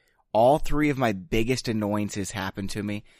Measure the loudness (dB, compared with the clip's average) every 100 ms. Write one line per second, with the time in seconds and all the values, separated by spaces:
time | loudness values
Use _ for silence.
0 | _ _ _ 4 6 4 2 2 2 2
1 | 0 -2 -2 0 0 0 -2 -2 -2 -2
2 | -2 -6 -8 -6 -8 -6 -6 -6 -6 -8
3 | -12 _